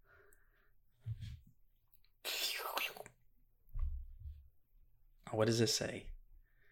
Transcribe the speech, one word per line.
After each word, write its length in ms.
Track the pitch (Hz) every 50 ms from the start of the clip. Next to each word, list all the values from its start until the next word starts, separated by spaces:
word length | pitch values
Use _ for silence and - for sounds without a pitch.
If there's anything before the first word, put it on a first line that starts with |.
| - - - - - - - - - - _ _ _ - - - - - _ _ - - 113 - - - - - - - - - - - _ _ _ _ _ - - - - _ - - - - - - - - - - - - - - - - - - - _ - - - - - - _ _ - - - - - - - - - - - - - - - - - - - - - _ - - - - - - - - - - - -
What 140 | - 110 110
does 140 | 117 113 117
this 140 | 117 110 -
say? 300 | - - 107 - - - - - - - - - - - _ _ - - -